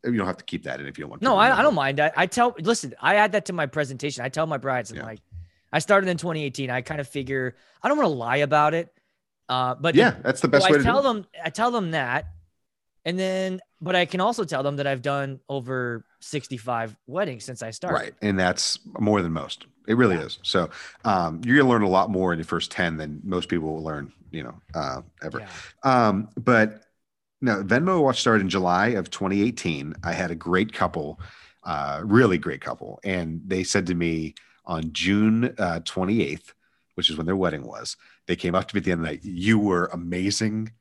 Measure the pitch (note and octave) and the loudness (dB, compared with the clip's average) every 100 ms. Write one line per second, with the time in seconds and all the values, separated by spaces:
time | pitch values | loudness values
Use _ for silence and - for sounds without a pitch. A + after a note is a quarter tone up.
0 | - A#2 F#2+ F2+ - - - C2 C#2 C2 | 0 0 -2 -4 -8 -10 -8 -10 -10 -12
1 | D2 - B3 G3+ A#3 A#3 C4+ E3+ C3+ C#3 | -14 -4 0 4 4 6 4 4 0 2
2 | D3+ - F#3 - A#3+ A#3 E3 A3+ C3+ - | 2 2 0 2 0 2 -2 0 -2 -2
3 | C#3 G#3 G#3 G3+ - F3 D3 D3+ C#3 C3+ | 2 4 4 2 -2 -4 -2 -2 -4 -4
4 | D3 C3 B2 D3 D#3+ C#3+ C3 B2+ G#2 A2+ | -6 -6 -6 -2 -2 -2 -2 -4 -4 -10
5 | C3+ G#2+ _ F2 - _ _ D#3 - G3+ | -12 -14 _ -20 -20 _ _ -4 4 4
6 | F#3+ F3 F3 D#3+ C#3+ B2+ C3 B2+ B2+ D#3 | 4 -2 -2 -4 -4 -6 -4 -4 -4 -8
7 | C3+ C#3+ C3 C3+ B2+ - _ _ A#3 D4 | -6 -6 -4 -2 -2 -6 _ _ -2 2
8 | A#3 C3+ A#2 C3+ C#3+ D3+ D3+ D#3+ E3+ _ | 2 0 0 0 4 4 4 2 -4 _
9 | _ _ _ _ - B2+ B2+ B2+ D#3 - | _ _ _ _ -4 -2 -2 0 4 6
10 | A#3+ - A#2+ C3+ C#3 C#3+ F#3 D3 C3 B3+ | 6 4 -2 0 4 6 6 6 6 4
11 | C#4 A3 F3+ - D#3+ D#3 A#3+ A#3+ F3+ D#3+ | 2 0 -6 -10 -8 -2 0 0 -2 -2
12 | B2+ C3+ - - _ _ _ _ _ _ | -2 -2 -4 -16 _ _ _ _ _ _
13 | D#3+ F3+ F#3+ F#3 F#3+ F#3 - _ E3 F#3 | -6 -2 -2 -2 -2 -6 -10 _ 0 2
14 | F3 F#3 G3 A#3 F3 C#3 C#3 C#3+ C#3 C3+ | 2 2 0 0 -2 -2 -2 -2 -2 -2
15 | C3 C#3+ C#3 C3+ _ C#3 B2 C3 B2 A#2 | -2 -2 -4 -8 _ -8 -4 -4 -4 -6
16 | - _ - D3 - B2+ A2 A#2 A2+ G#2+ | -12 _ -8 -8 -6 -10 -4 -4 -4 -10
17 | - D3 - B2 - B2 A2+ A2 F3+ - | -10 -4 -4 -6 -12 -12 -12 -8 -4 -4
18 | G#2 - G#2 F#2+ F#2 F#2 - - - - | -4 -4 0 2 2 2 -2 -4 -8 -2
19 | G#2 G#2 E2+ D#2+ C#2 - - _ - A#2 | 2 2 2 -4 -6 -14 -16 _ -2 4
20 | A#2+ F2 D2 - - F#2+ E2 - - - | 4 4 -2 -8 -2 0 0 -6 -18 -6
21 | A2+ F#2+ E2+ E2 A#2 C#3 C3+ A#2+ G2+ F#2 | 0 2 0 -4 4 6 6 6 6 4
22 | F#2 F#2+ F#2 E2 D#2 E2+ - - F2 D#2+ | 2 2 0 0 -2 -4 -4 -2 -2 -2
23 | D#2 D2+ G2 F2+ E2+ F2 D#2 D#2+ D#2 D2+ | -8 -8 -4 -4 -2 -2 -2 -6 -6 -8
24 | C#2 _ - D#2+ B1 - _ E2+ C#2+ C2 | -10 _ -14 -12 -12 -16 _ -6 -6 -8
25 | - _ - - G#2+ - - _ C3 B2+ | -12 _ -10 -10 -12 -16 -18 _ 2 4
26 | A2+ G2 G#2+ - A2 A#2+ G#2+ G#2+ _ _ | 4 2 -2 -4 2 4 4 0 _ _
27 | _ _ _ _ B2+ G#2 G2 A#2+ F3 F#3 | _ _ _ _ -2 0 2 2 2 4
28 | C#3 B2 B2 A2 F#2+ F#2+ F2+ F2 G#2+ A2 | 2 2 4 4 4 2 2 2 2 0
29 | E2+ - G2 G2 G#2+ A#2+ F2+ D2+ C#2+ D2+ | -4 -6 -2 2 0 0 -4 -4 -6 -6
30 | F2 E2 F2+ E2 E2+ F#2 A2 - F2 E2 | -6 -2 -4 -4 0 2 0 0 -2 -2
31 | D2 D#2+ E2+ - - _ - D2+ C#2+ C#2+ | -8 -10 -16 -20 -20 _ -8 -6 -4 -6
32 | G#2 A2 A#2+ F2+ D#2+ C2+ - B1 - - | 2 6 6 4 -2 -6 -8 -10 -12 -10
33 | G2+ F#2 E2 E2 F#2+ F#2 F#2 G2+ F2+ F2 | -4 -4 -4 -8 -4 -4 0 -2 0 0
34 | E2+ E2 D#2+ - _ _ - D#2+ D#2+ D2+ | 0 -2 -4 -10 _ _ -8 -6 -6 -4
35 | F2 G2+ G#2+ A2+ B2 - F#2 E2 - - | 0 4 4 4 0 0 -2 -2 -4 -4
36 | F#2 A2+ D2 D#2 - _ _ _ _ - | 0 0 0 -4 -12 _ _ _ _ -2
37 | E2 D#2 D#2+ F#2+ F2+ D#2 A#1+ A1 - - | -2 -2 -2 0 0 -2 -10 -12 -12 -14
38 | _ _ - F2 F2 F2+ - G2+ F2+ F2 | _ _ -6 -2 0 0 0 -2 0 -2
39 | D#2+ D2 - F2+ G2 A2 G#2 F2 F2 E2+ | -2 -6 -10 -4 2 2 4 2 0 -4
40 | F2 F2+ F#2+ G2+ A2 A2 A2 - | -6 -4 -2 -2 -2 -2 -8 -12